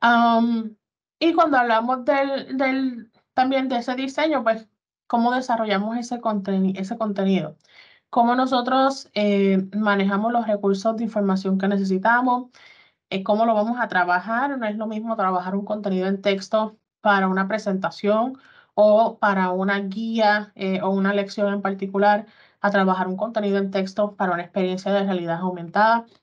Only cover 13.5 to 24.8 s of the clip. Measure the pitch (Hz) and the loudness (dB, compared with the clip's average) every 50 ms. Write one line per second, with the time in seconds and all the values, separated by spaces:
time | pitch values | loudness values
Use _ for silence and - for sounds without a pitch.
13.5 | 226 208 208 226 240 247 233 208 - 180 180 180 175 180 190 202 226 233 262 285 | 2 2 0 -2 -2 -4 -4 -2 0 0 2 2 0 0 0 -2 -4 -2 -2 -2
14.5 | 277 262 233 214 214 220 220 220 220 214 220 226 226 220 196 185 185 180 175 185 | -4 -4 -4 -6 -6 -6 -6 -6 -6 -6 -6 -6 -4 -2 0 0 0 -2 -4 -4
15.5 | 190 196 202 202 214 214 202 202 190 185 185 190 202 190 190 208 196 196 - - | -4 -6 -4 -4 -8 -6 -4 -2 -2 -2 0 -2 -2 -2 0 0 -2 -2 -4 -2
16.5 | - 220 214 214 214 _ _ _ _ _ - 214 202 196 190 190 190 190 196 196 | -2 -2 -2 -2 -6 _ _ _ _ _ 0 2 2 4 2 2 0 0 -2 -2
17.5 | 208 214 208 208 196 185 190 170 170 - - 202 208 220 233 262 262 - _ - | -4 -4 -2 -4 -4 -2 -4 -6 -6 -2 0 0 2 2 0 -2 -4 -10 _ -20
18.5 | - - _ _ _ - 208 214 208 214 226 226 226 - - 208 196 190 185 185 | -20 -20 _ _ _ 4 6 6 6 6 4 2 0 0 0 2 2 2 0 0
19.5 | 180 185 190 196 196 202 202 190 190 214 226 226 226 226 220 208 208 208 208 - | 0 0 0 0 0 -2 -2 -6 -6 -6 -6 -4 0 2 4 4 4 2 0 -6
20.5 | _ - 196 190 190 - - 190 196 196 190 196 202 202 196 196 - - 202 202 | _ -6 -4 -2 -2 0 0 0 0 2 2 2 2 0 -2 -2 -2 -2 0 0
21.5 | 202 202 196 196 196 196 196 190 190 196 202 202 208 208 208 - _ _ - _ | 0 -2 -2 -4 -4 -4 -6 -4 0 2 4 4 4 2 0 -8 _ _ -20 _
22.5 | _ _ - 202 202 196 190 190 185 180 185 185 185 185 208 233 226 220 208 202 | _ _ -2 0 2 4 4 4 2 0 0 -4 -2 -4 -4 -4 -4 -2 -2 0
23.5 | 196 202 196 190 190 196 190 190 - - 208 208 202 - 202 185 175 170 170 - | 0 0 -2 -2 -2 -4 -4 -4 -2 -2 -2 -2 -2 -4 -2 -2 -2 -4 -6 -6
24.5 | _ 202 185 185 185 185 | _ -2 -2 -2 -2 -4